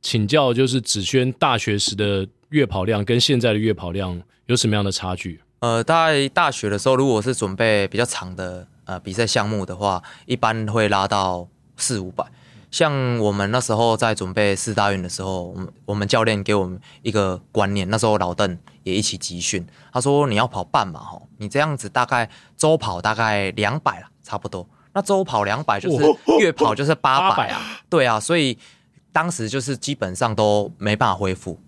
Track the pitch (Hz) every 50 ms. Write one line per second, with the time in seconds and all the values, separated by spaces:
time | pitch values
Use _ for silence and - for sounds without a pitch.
0 | - - - 117 107 104 131 156 143 131 120 117 131 127 123 135 113 - - 104
1 | 95 - - 131 127 127 123 _ - 143 123 113 - - 104 101 - - 104 98
2 | 107 101 101 98 95 98 _ _ _ _ 151 151 139 113 - 98 92 101 113 101
3 | 104 95 117 120 - - 147 120 117 120 107 107 107 110 104 - - 87 87 98
4 | 95 92 90 87 90 _ _ _ _ - 120 120 - 117 107 104 101 98 95 -
5 | - 92 92 90 - 92 82 80 _ _ _ _ - 120 117 113 113 - 160 165
6 | 165 160 156 139 139 135 - - 175 147 127 - - 104 101 101 - 135 131 127
7 | 135 139 120 107 104 127 127 - 113 98 95 95 117 113 107 104 98 95 - 101
8 | 120 123 - - - 92 92 87 92 90 90 90 90 - _ _ _ - 95 90
9 | - 101 92 101 117 110 - 120 104 104 110 104 95 - 92 90 104 101 95 90
10 | - - - - - - 127 123 - 113 113 113 110 107 107 117 110 104 101 98
11 | 95 98 110 101 95 92 90 87 87 - _ _ _ _ _ - - - 127 104
12 | 92 92 92 - 78 - - _ - - - - - _ - - 170 156 143 135
13 | 131 123 120 117 107 104 101 101 98 101 110 127 123 - 113 107 117 117 113 110
14 | - 113 107 - 98 92 92 110 104 101 98 92 - - 107 104 104 101 101 95
15 | 90 90 - - 95 95 95 92 87 87 92 90 92 85 - _ _ - 104 104
16 | 101 101 - 117 113 113 110 101 98 - 104 104 95 90 92 92 - - - -
17 | _ 110 101 110 101 95 92 87 - _ _ 110 101 98 101 101 95 90 107 110
18 | - 110 107 101 92 90 87 - 104 95 90 85 _ - - - _ 95 92 101
19 | 107 - - 92 - - 87 87 87 - - 95 87 - _ - - - _ 123
20 | 123 143 143 143 147 135 110 104 117 123 - 98 104 - _ 123 110 95 82 73
21 | - - - - - - - _ 107 104 - 135 147 156 147 127 - 104 - 123
22 | 123 - - 123 117 110 - - - _ _ _ - 156 160 156 - 113 92 87
23 | 92 107 110 107 117 110 107 101 98 95 92 117 104 101 117 156 - 143 104 85
24 | 98 - _ _ _ - - 101 - 107 - 92 90 _ _ _ _ _ _ 196
25 | 196 - 202 196 196 - - 110 101 104 107 120 151 - 110 101 98 - - 123
26 | - 156 - - - - 330 320 214 170 156 - - 113 107 - 143 143 156 -
27 | - 135 131 139 170 196 - - 120 - 110 - - - - - _ _ - 135
28 | 135 123 113 110 107 - 165 175 151 131 117 - - - - _ _ _ _ _
29 | _ _ _ 156 160 175 170 - 113 107 107 135 120 131 139 123 - - 143 -
30 | - 92 92 90 127 117 110 101 107 107 104 104 101 - - - 98 104 107 107
31 | 135 113 95 90 101 95 92 87 - 92 82 - -